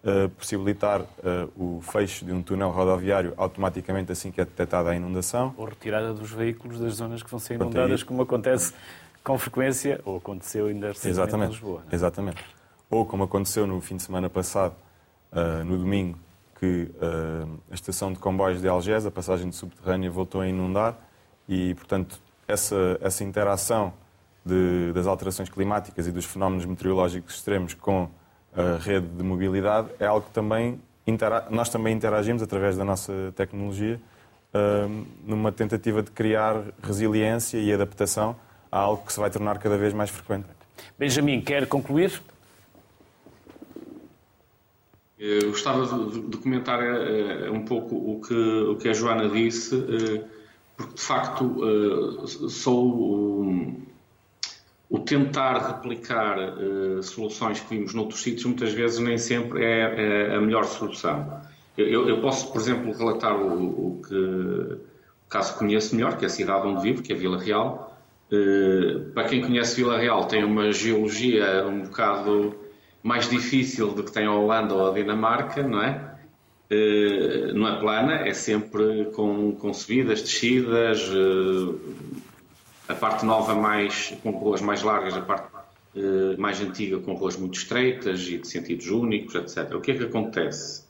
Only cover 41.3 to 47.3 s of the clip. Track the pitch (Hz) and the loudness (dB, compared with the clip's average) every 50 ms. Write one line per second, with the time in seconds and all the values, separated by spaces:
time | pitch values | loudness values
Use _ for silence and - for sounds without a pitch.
41.3 | 135 123 - - 143 143 131 135 - 143 139 - 139 156 185 202 - - - - | 2 0 0 0 0 0 0 0 0 -2 -2 0 2 2 2 2 0 -6 -14 -20
42.3 | - _ _ _ - - _ _ _ - _ _ _ _ - _ _ _ _ - | -20 _ _ _ -20 -20 _ _ _ -20 _ _ _ _ -20 _ _ _ _ -20
43.3 | - _ _ - - - - - - - - - - - - - _ _ _ _ | -20 _ _ -20 -20 -20 -20 -20 -18 -18 -18 -18 -20 -20 -20 -20 _ _ _ _
44.3 | _ _ _ _ _ _ _ _ _ _ _ _ _ _ _ _ _ - 104 104 | _ _ _ _ _ _ _ _ _ _ _ _ _ _ _ _ _ -8 -4 0
45.3 | 104 104 104 104 104 - - 147 127 127 127 120 127 120 107 104 107 117 107 107 | 2 2 2 2 0 -2 -2 0 0 0 0 0 -2 -2 -4 -4 -4 -6 -6 -6
46.3 | 107 104 - 131 131 123 123 127 123 120 120 120 123 120 82 78 107 107 104 101 | -8 -4 -2 -2 -2 0 -2 -2 -2 0 0 0 0 -2 0 0 0 0 0 -2